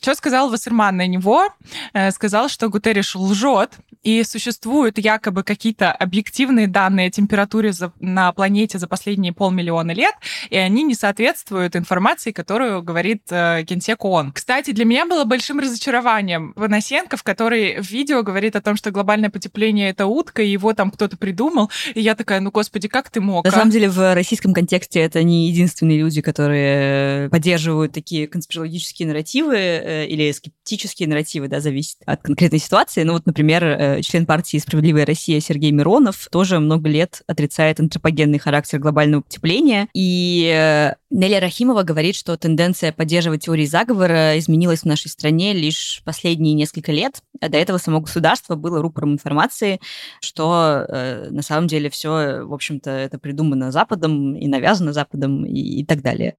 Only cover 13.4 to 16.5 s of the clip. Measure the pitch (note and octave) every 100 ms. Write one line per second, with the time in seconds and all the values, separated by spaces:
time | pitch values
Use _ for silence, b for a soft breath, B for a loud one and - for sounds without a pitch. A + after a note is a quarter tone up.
13.4 | E3+ E3 D#3+ F3+ - A3+ G3+ F3+ C#3 -
14.4 | - B3+ C#4+ G#3+ A3+ B3 E4+ F4 A#3+ B3
15.4 | - D4 C4+ A#3 - A#3+ A#3+ A3 G3 E3+
16.4 | D#3+